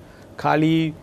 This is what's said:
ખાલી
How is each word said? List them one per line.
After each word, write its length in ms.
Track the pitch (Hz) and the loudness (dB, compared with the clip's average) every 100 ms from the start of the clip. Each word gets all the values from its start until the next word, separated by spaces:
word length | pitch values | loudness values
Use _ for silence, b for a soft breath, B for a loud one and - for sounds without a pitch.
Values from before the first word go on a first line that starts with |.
| B B B - | B B B -6
ખાલી 540 | 147 151 160 160 160 151 | 0 2 2 2 -2 -6